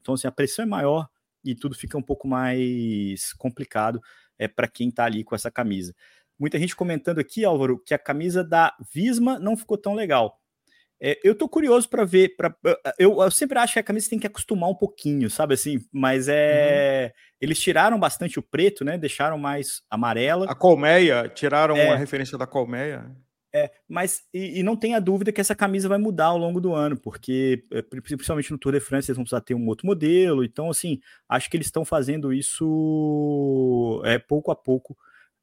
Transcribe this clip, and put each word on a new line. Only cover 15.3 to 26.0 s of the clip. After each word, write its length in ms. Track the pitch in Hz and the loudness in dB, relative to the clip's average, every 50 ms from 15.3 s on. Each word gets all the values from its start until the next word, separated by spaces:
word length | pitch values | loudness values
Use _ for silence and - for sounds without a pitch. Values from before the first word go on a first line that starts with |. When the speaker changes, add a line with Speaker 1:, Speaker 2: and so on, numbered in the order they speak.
| - - 156 139 135 | 0 -2 0 0 0
Speaker 1:
assim? 260 | 127 - 151 143 123 - - | 0 0 -2 -4 -4 -6 -6
Mas 360 | - 139 131 131 131 135 131 | -4 -2 0 2 2 0 0
é, 840 | 143 147 147 147 151 151 147 147 147 143 143 143 139 135 135 127 117 - | 2 2 4 4 4 4 4 4 4 4 2 2 2 2 0 -2 -4 -8
Speaker 2:
Uhum. 80 | _ _ _ _ _ | _ _ _ _ _
Speaker 1:
eles 200 | 170 156 160 - | -4 -4 -2 0
tiraram 400 | - 185 160 156 180 220 233 208 | 0 2 4 4 4 4 4 2
bastante 400 | 175 147 - - 175 170 - - | 0 0 -2 -4 -6 -6 -6 -8
o 40 | - | -8
preto, 400 | _ - - 175 202 202 - 139 | _ 0 2 2 2 2 0 -4
né? 140 | 143 165 | -4 -4
Deixaram 400 | 180 156 139 - - 143 151 160 | -4 -4 -6 -2 -2 -2 -2 -2
mais 460 | 151 143 139 143 143 135 - - - - _ | -2 -4 -4 -4 -4 -6 -8 -10 -12 -10 _
amarela. 560 | 110 110 120 117 110 113 123 143 165 180 190 - | -4 -2 -2 0 0 0 0 0 0 0 -2 -4
Speaker 2:
A 60 | 131 | -2
colmeia, 720 | - 180 185 165 143 143 151 170 180 180 156 127 120 117 - | 4 6 6 6 6 6 6 6 6 6 6 4 2 0 -4
tiraram 480 | - - 147 143 147 147 156 156 151 | -6 -4 -2 0 2 4 4 4 4
Speaker 1:
É. 140 | 147 151 156 | 4 4 4
Speaker 2:
a 40 | 147 | 4
referência 400 | 135 143 139 147 135 135 127 - | 2 0 -4 -4 -6 -6 -6 -6
da 120 | 123 131 | -8 -8
colmeia. 680 | 127 - 139 123 117 120 123 139 151 139 120 117 127 131 127 _ _ _ _ _ _ - | -4 -2 -4 -4 -4 -4 -6 -6 -6 -8 -10 -14 -16 -20 -20 _ _ _ _ _ _ 0
Speaker 1:
É, 180 | 151 147 143 - _ _ | 0 0 0 -4 _ _
mas, 360 | - 160 175 185 185 - - - _ - | -8 -4 -4 -2 -2 -4 -6 -10 _ -10
e, 260 | 185 190 180 139 185 | -8 -8 -6 -4 -2
e 40 | 180 | 0
não 120 | 208 233 | 0 0
tenha 240 | 220 - 226 233 220 | -2 -2 0 0 0
dúvida 320 | 185 185 196 190 202 214 | 0 0 0 0 0 -2
que 80 | 208 - | -2 0
essa 160 | 196 - 208 | -2 -2 0
camisa 320 | - 208 196 190 196 190 | 0 0 0 0 -2 0
vai 100 | 190 196 | 0 0
mudar 280 | 202 | 0